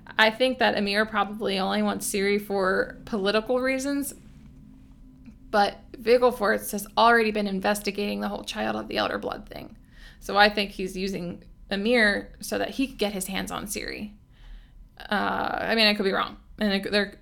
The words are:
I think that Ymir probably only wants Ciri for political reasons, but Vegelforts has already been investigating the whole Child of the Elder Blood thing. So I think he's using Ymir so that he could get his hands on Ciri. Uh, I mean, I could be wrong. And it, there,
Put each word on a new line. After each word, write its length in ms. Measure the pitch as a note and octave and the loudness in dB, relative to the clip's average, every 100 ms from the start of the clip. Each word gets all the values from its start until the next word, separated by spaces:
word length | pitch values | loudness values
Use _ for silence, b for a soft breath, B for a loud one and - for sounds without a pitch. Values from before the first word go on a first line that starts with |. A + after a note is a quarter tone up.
| - - | -6 2
I 100 | A3 | 2
think 300 | A3 C4 B3+ | 4 0 2
that 180 | G#3+ G#3+ | 2 2
Ymir 300 | G3+ G3+ A3 | 0 0 0
probably 500 | G#3+ G3+ G#3+ G3+ F#3+ | 0 -2 -2 -2 -2
only 240 | F#3+ G#3 | 0 0
wants 260 | G#3 G3 - | 0 -2 -2
Ciri 320 | G3+ G3 G3+ | 0 2 0
for 600 | G#3 G3 F#3 G3 - - - | 0 0 2 0 -2 -6 -6
political 540 | G#3+ G3 G#3+ A3 B3+ | -2 2 0 2 0
reasons, 540 | C4 C4 C#4 C#4+ C#4 - - - - - - - - - - - - - - | 2 0 -2 -2 -4 -10 -18 -20 -20 -20 -20 -20 -20 -20 -20 -20 -20 -20 -2
but 300 | G#3+ G3+ - - - | 2 2 0 -16 -4
Vegelforts 720 | A3 A#3+ A#3+ G#3 G#3 G#3 - | 4 6 6 2 0 0 -2
has 140 | G3+ - - | -8 -2 4
already 340 | A#3 A#3 A3 | 6 6 4
been 160 | G#3+ G3+ | 0 -2
investigating 720 | F#3+ G3+ G#3 G#3 G3+ G3+ G#3 | 0 0 0 -2 -4 -4 -4
the 80 | G#3 | -4
whole 160 | G#3 | -6
Child 320 | G#3+ G#3+ A3 G#3+ | -8 -6 -4 -4
of 120 | G#3+ | -4
the 100 | G#3+ | -2
Elder 200 | - G3+ | 0 -2
Blood 300 | - - - | -4 -8 -10
thing. 280 | - - - B B B B | -14 -14 -18 B B B B
So 180 | - G3 | 0 6
I 120 | G#3 | 6
think 220 | G#3 G3 | 4 -4
he's 260 | - F#3 F#3 | -4 -6 -4
using 460 | G3 F3+ F3 - - - - | -4 -4 -8 -10 -16 -16 -6
Ymir 640 | G3 G#3+ B3 G#3 G3 G3 - | -2 2 4 4 2 -6 -12
so 180 | - G3+ | -6 -4
that 140 | G3 | -4
he 160 | G3+ C4+ | -2 -4
could 100 | - | -2
get 160 | G3+ | -2
his 140 | G3+ F#3+ | -2 -4
hands 240 | F#3+ - | -6 -4
on 140 | - G#3 | -6 -8
Ciri. 460 | - - C2 G#3 - - b b b b b - - | -8 -8 -8 -10 -14 -20 b b b b b -20 -14
Uh, 580 | - G3+ G3 F#3+ - - | -4 -2 0 -2 -2 -2
I 140 | - A3+ | 0 4
mean, 120 | G#3+ | 4
I 60 | |
could 120 | G#3 G3 | 4 2
be 60 | |
wrong. 260 | G3 - - - - | 0 -2 -8 -14 -2
And 140 | G#3+ | 0
it, 180 | G3 G3 | 0 2
there, 260 | G3+ G3 - | 0 0 -4